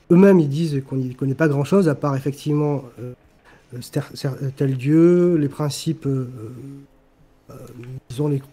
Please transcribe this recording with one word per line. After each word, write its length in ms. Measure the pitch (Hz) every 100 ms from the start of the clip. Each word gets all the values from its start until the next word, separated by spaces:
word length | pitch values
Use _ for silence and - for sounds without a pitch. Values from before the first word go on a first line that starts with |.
| -
eux-mêmes, 280 | 175 196 190
ils 100 | 147
disent 340 | 139 165 143 135
qu'on 80 | 135
n'y 180 | 127
connaît 200 | 123 139
pas 140 | 131 160
grand-chose, 400 | 143 143 196 170
à 60 |
part, 220 | 139 147 135
effectivement, 680 | 143 139 151 147 147 143 120 120
euh, 120 | 123 123 _ _ _ _ _
euh, 60 | 123
ster-, 300 | - 147 139
cer-, 220 | - 143 127
euh, 80 | 139 135
tel 200 | 143 131
dieu, 600 | 131 156 170 175 175 170
les 120 | 143
principes, 580 | - 151 139 - 151 139
euh, 220 | 135 123 127 110 123 135 139 139 _ _ _ _ _ -
euh, 40 | - 123 120 123 127 -
disons, 200 | 120 147
les, 140 | 139 -